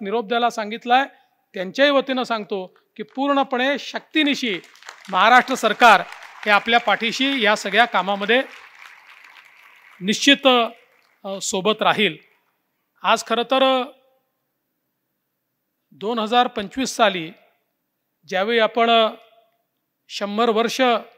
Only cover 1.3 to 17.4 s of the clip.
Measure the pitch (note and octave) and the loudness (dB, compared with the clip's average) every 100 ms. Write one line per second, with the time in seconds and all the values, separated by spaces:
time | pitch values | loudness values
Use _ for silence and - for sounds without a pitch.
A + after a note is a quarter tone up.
1.3 | _ _ G3 F#3 A3 C#4+ C#4 C4+ B3+ A3+ | _ _ -12 -8 0 2 2 0 -6 -4
2.3 | A3+ G3+ G3 F#3 _ _ - G#3+ - C#4+ | -6 -6 -10 -10 _ _ -18 -14 -6 -2
3.3 | C#4 C4+ B3 C4+ C4+ - A3+ - D#4 D4 | 0 0 -2 -2 -4 -6 -12 -6 -2 0
4.3 | C4 A#3+ E3+ - - - - - F#3 G#3+ | -2 -4 -6 -10 -20 -20 -20 -6 2 6
5.3 | B3 - C4 - - A#3+ F#3 - - - | 4 4 -2 -2 4 6 6 2 -14 -20
6.3 | - G#3+ G3+ A#3 A#3 A3+ G3 A3+ - C4+ | -8 0 0 2 0 2 -2 -2 -2 -4
7.3 | C#4 G#3 G#3+ G3+ G3+ A#3 G3 F#3 G3+ G3+ | 0 0 0 0 0 2 0 -2 -4 0
8.3 | B3 C4 - - - - - - - - | 0 -2 -12 -20 -20 -20 -20 -20 -20 -20
9.3 | - - _ - _ _ - F#3 G#3+ C#4+ | -20 -20 _ -20 _ _ -10 -4 0 2
10.3 | C#4 C4+ B3 A3+ - _ _ _ _ G3 | 4 4 2 0 -6 _ _ _ _ -12
11.3 | G3 - G3 F#3+ G#3+ F#3 D#3 G3 D3+ _ | -10 -6 -4 -2 0 0 0 0 -4 _
12.3 | _ _ _ _ _ _ _ F3+ A3 - | _ _ _ _ _ _ _ -2 -2 -2
13.3 | A#3 A#3 C4+ C4 C4 B3 - _ _ _ | -4 -2 0 0 0 -4 -14 _ _ _
14.3 | _ _ _ _ _ _ _ _ _ _ | _ _ _ _ _ _ _ _ _ _
15.3 | _ _ _ _ _ _ C#3+ G3 A#3+ G#3+ | _ _ _ _ _ _ -12 -8 -6 0
16.3 | A#3+ B3 A#3+ G3 C4 B3+ - G#3+ F3+ D#3+ | 0 0 -2 -10 -6 -6 2 0 0 -10
17.3 | - | -16